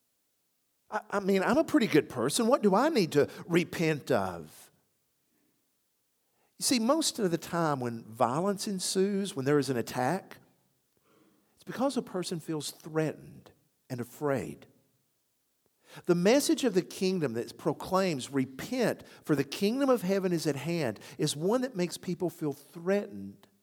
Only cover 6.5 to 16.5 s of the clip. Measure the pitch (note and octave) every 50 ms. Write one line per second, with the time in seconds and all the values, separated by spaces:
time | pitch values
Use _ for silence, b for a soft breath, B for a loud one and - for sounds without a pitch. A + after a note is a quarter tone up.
6.5 | _ - - - C#4 A#3 A3 A#3+ D4+ E4 - - - - G#3 E3+ E3 D#3+ - -
7.5 | F3 E3+ E3 D3+ C#3+ C3 B2 A#2+ A#2 A2+ - A2 A2 A#2 B2 A2+ B2+ D#3+ F#3 G#3
8.5 | G3 G3 - G#3+ G3 F#3 - - - F#3+ F#3+ G3+ G3+ G3 G3+ F3+ - C#3 B2+ C#3
9.5 | D3 D3 B2+ C3+ C3 A#2 G#2+ - - B2 B2+ C3 F3 G3 - - - - _ _
10.5 | _ _ _ _ _ _ _ _ _ _ b b b b b b b b b b
11.5 | b b - - - - C4 C#4 B3+ B3 A3+ - - F#3 E3+ - F#3+ D#3 - -
12.5 | D#3+ D3+ - - - - - E3 D#3 D#3 D#3 D3 - - - - - - - -
13.5 | _ _ _ _ _ _ _ - C3 A#2+ A2+ - - - D3+ C#3+ C#3 A#2 F2 -
14.5 | D2 - - _ _ _ _ _ _ _ _ _ _ _ _ _ _ _ _ _
15.5 | _ _ _ _ _ B B B B D3+ B - F3 F3 F3 G#3 B3+ C#4+ C#4 -